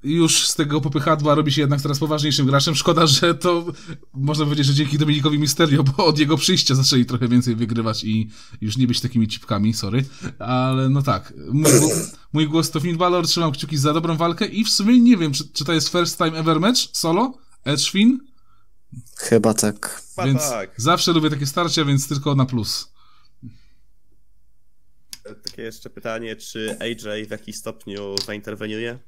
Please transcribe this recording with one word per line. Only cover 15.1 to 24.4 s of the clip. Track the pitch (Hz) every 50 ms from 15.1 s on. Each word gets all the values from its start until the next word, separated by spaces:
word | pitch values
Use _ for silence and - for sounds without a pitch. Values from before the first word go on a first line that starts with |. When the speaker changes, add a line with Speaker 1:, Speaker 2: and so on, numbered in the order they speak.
| 247
Speaker 1:
wiem, | 190 165 151 139
czy, | - 151 - -
czy | - 147
to | 147 170
jest | 160 151 -
first | - 175 170 160 - -
time | 180 160 160 160
ever | 160 160 160 156
match | 170 214 254 254 - - -
solo? | - - 165 165 190 240 269 262 - - - - - -
Edge | 131 143 143 - -
Finn? | - 185 214 233 269 262 - - - - - - - - - - - - - - - - - - -
Speaker 2:
Chyba | - - - 120 113 107 113 110
tak. | - - 104 104 - - - - - - - -
Speaker 3:
Chyba | - 180
Speaker 1:
Więc | 139 135 127 -
Speaker 3:
tak. | 143 123 110 95 - -
Speaker 1:
zawsze | - 113 156 175 175 - 180 170
lubię | 160 156 156
takie | 151 139 143
starcia, | 139 - 180 175 170 - 170 156
więc | 139 143 135 139 -
tylko | 156 143 139 151 143
na | 135 131
plus. | 131 127 120 104 - - - - - - - - - - - - - - - - 120 - - - - - - - - - - - - - - - - - -